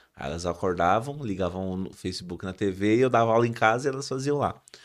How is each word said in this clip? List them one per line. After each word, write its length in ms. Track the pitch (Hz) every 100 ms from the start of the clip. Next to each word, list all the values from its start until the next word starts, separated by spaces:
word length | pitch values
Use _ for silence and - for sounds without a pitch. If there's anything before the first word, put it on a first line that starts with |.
| _
Aí 140 | - 69
elas 160 | 85
acordavam, 800 | 87 85 95 87 87 107 135 147
ligavam 600 | 120 95 90 92 95 92
o 80 | 95
Facebook 500 | - 92 90 90 87
na 80 | 95
T 180 | - 101
V 260 | 92 104 113
e 40 |
eu 80 | 131
dava 240 | 117 113
aula 140 | 113 120
em 60 |
casa 340 | 117 110 120 143
e 20 |
elas 160 | 131 139
faziam 300 | 135 139 143
lá. 240 | 117 - - -